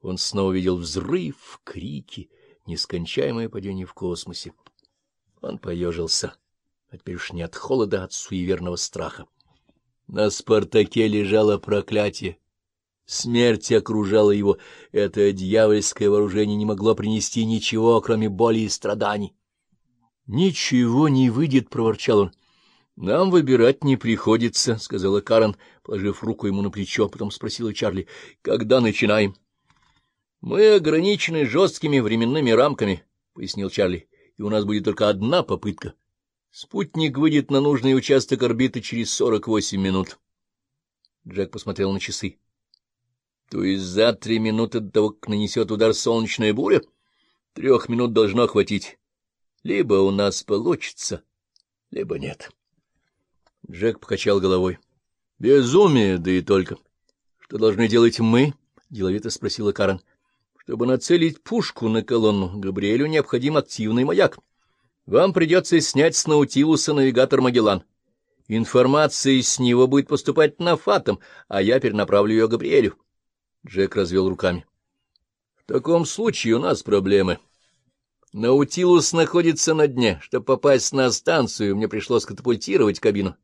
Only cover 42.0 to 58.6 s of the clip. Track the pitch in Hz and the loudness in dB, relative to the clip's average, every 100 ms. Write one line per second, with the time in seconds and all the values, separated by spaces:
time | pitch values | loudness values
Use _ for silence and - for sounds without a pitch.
42 | - 107 95 - _ _ _ _ _ _ | -6 -8 -10 -12 _ _ _ _ _ _
43 | _ _ _ _ _ 98 95 98 92 92 | _ _ _ _ _ -6 -2 -2 -4 0
44 | 113 117 110 113 110 110 113 117 104 107 | 2 0 -4 -2 0 -2 -2 -4 -2 0
45 | 107 104 - 104 104 - 104 107 113 107 | 0 -2 -6 -4 -2 -2 -4 0 0 0
46 | - 117 110 - 110 107 175 202 - _ | 0 -2 -2 -2 -2 0 2 0 0 _
47 | _ _ _ _ _ - 135 123 - 117 | _ _ _ _ _ -6 2 2 2 -2
48 | 123 110 107 101 117 104 98 104 - - | 0 2 2 2 2 2 0 -2 -8 -20
49 | _ _ _ _ _ _ - 202 143 98 | _ _ _ _ _ _ -6 -2 2 4
50 | 98 98 101 95 - 104 120 165 - - | 2 2 0 -2 -4 -2 0 -4 -6 -12
51 | - 90 _ _ _ _ _ _ _ - | -10 -10 _ _ _ _ _ _ _ -10
52 | 95 80 69 - - _ _ _ _ _ | -8 -6 -8 -12 -20 _ _ _ _ _
53 | _ _ _ _ _ _ - 87 107 110 | _ _ _ _ _ _ -20 -4 -4 -4
54 | - 110 - 101 95 92 92 90 _ _ | -8 -4 0 0 2 0 -2 -6 _ _
55 | _ _ _ _ 117 139 123 160 202 139 | _ _ _ _ 4 4 4 4 4 4
56 | 101 92 87 92 87 98 90 - _ _ | 2 0 0 -2 2 0 0 -10 _ _
57 | _ _ _ _ _ 107 110 101 113 113 | _ _ _ _ _ 0 0 2 2 4
58 | 117 113 113 117 143 - | 4 4 2 2 2 -2